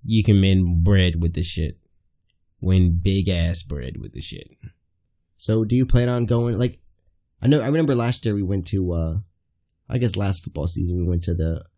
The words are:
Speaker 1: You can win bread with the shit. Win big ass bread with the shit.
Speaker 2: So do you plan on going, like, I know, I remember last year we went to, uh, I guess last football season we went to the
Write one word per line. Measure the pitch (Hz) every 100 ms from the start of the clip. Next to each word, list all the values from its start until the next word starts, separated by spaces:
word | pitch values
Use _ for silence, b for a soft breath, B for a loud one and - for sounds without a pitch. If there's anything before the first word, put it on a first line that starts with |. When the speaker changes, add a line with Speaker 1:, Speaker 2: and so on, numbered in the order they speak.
Speaker 1:
You | - 113
can | 104 101
win | 95 95 90 85
bread | 85 98 92 82
with | 85
the | 85
shit. | 82 - 80 - _ _ _ _ _ _ _ _
Win | 92 92 90 85
big | 87 98 95
ass | 87 82 90
bread | - 73 64 -
with | -
the | -
shit. | - - - _ - _ _ _ _ _ _ _
Speaker 2:
So | - 110
do | 110
you | 120 127
plan | 123 123
on | 123 120
going, | 120 117 107
like, | 123 - _ _ _ _ _ _
I | -
know, | 147
I | 120
remember | 156 156
last | 127 117 123 113
year |
we | 101
went | 95 98 87
to, | 98 90
uh, | 85 82 82 - _ _ _ _ _ _
I | 123
guess | 120 107
last | 101 95
football | - - 82
season | - 87 90
we | 87
went | 87
to | 85
the | 82 80 82 -